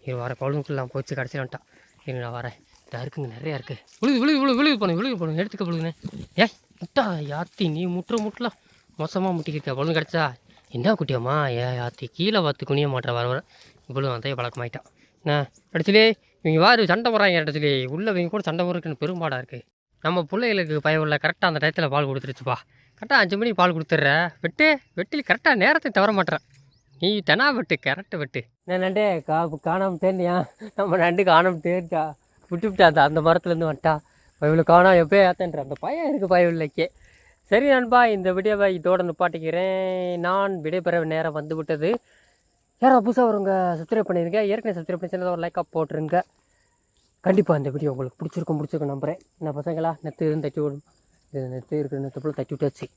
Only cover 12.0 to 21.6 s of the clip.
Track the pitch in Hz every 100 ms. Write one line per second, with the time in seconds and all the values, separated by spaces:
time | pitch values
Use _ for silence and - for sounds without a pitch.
12 | 127 - 180 220 160 139 - 139 147 131
13 | 123 120 120 131 - _ - _ _ 131
14 | 135 120 135 131 120 120 120 - - _
15 | _ _ 160 147 139 _ _ 170 165 202
16 | 220 214 _ _ 170 156 185 240 196 180
17 | 233 220 202 175 151 151 147 135 127 151
18 | 220 185 175 208 190 165 180 180 160 143
19 | 151 180 165 131 123 127 _ _ _ _
20 | 156 175 156 196 240 202 165 151 151 156
21 | 156 147 156 170 185 156